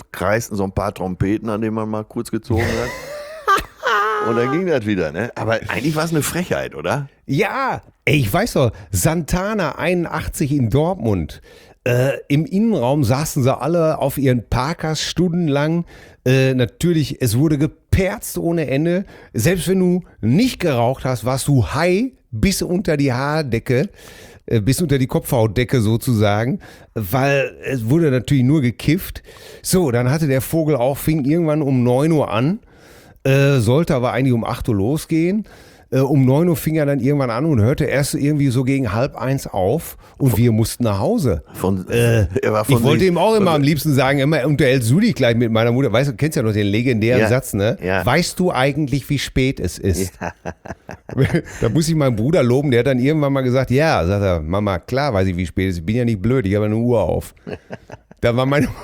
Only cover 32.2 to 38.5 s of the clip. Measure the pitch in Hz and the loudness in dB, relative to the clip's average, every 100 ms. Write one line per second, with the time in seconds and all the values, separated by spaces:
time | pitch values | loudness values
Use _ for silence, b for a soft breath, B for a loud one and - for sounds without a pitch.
32.2 | 120 104 135 208 B B B B B - | 0 0 0 -2 B B B B B -6
33.2 | 135 135 139 139 107 135 170 143 120 107 | 0 4 4 4 4 2 2 0 0 0
34.2 | 135 117 101 117 - 104 101 151 - 160 | 2 0 -2 -4 -2 0 0 -2 -2 0
35.2 | 170 208 196 B B B - 131 135 147 | 0 -2 -6 B B B -4 0 2 4
36.2 | 127 139 175 160 - 156 143 143 120 147 | 4 4 2 0 0 0 0 0 0 0
37.2 | 127 113 160 131 104 156 131 120 143 - | 0 0 0 2 2 2 0 0 0 0
38.2 | 143 151 139 | 0 2 2